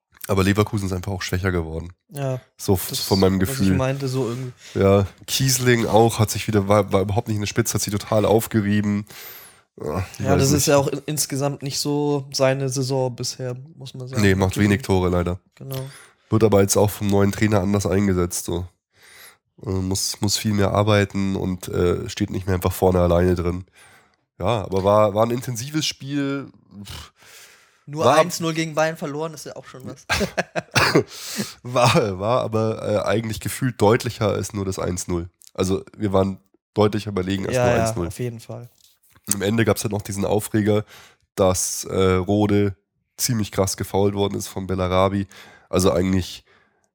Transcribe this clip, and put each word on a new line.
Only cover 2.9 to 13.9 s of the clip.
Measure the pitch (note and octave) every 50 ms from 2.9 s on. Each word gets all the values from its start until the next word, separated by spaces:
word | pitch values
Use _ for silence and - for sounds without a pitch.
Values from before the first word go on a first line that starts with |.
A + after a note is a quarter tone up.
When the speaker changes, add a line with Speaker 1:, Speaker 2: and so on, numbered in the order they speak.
| - -
Speaker 1:
von | - - G#2+ F#2+
meinem | F#2+ F#2 F#2+ F#2+
Speaker 2:
was | F#2+ F#2
ich | - -
Speaker 1:
Gefühl. | G2 F#2+ F#2 F#2
Speaker 2:
meinte, | - C3 C3+ C#3 C#3 C3
so | B2+ C3 B2+ G#2+
irgendwie. | A#2+ B2+ C3 B2 - _ - - -
Speaker 1:
Ja, | G2+ G2 G2 G2 G2+ G2 - - - - -
Kiesling | - - C3 C3+ B2+ B2+ B2 B2 A#2+ A#2 A2
auch, | - - G#2+ A#2 A2+ - -
hat | A2 -
sich | - G#2 - -
wieder, | G#2+ G#2 G2 G2
war, | G#2 G#2+ G2 G2
war | F#2+ G2
überhaupt | F#2+ G#2 G2 A#2+ - -
nicht | G#2+
in | G#2
der | G#2 -
Spitze, | - - A2+ - -
hat | G2+
sich | - G2 G#2
total | G2 - - A2 G#2+ G2+
aufgerieben. | - G2+ A2+ - - - A2+ G2+ G2+ G#2 G#2 G#2 G#2 G#2 G2+ G#2 - - - - - - - - - - _ _ _ _ -
Ja, | - D2 D2 F#2+ F#2 - - -
ich | -
Speaker 2:
Ja, | C3
Speaker 1:
weiß | C3+ -
Speaker 2:
das | C3+ C3+
ist | D3
Speaker 1:
nicht. | C#3+ C3+ D#3+
Speaker 2:
ja | C#3+ C#3+
auch | C#3 D3+
in-, | C#3+ C#3+ -
insgesamt | - D3+ D3 - - D3 C3 C#3+ C#3+ C#3+ -
nicht | C3 C#3 C3+ -
so | - D3 D3 D3 D3 D3 C#3+ C#3+ C3+ C#3+ C#3
seine | - C3+ C3 C3+ C#3 C#3 C3+
Saison | B2+ C#3 C3 B2+ C#3 C3 B2+ B2+ A#2+
bisher, | - B2 - - - C3 B2 B2 B2+ C3 D#3+ E3
muss | C3+ C3+ C3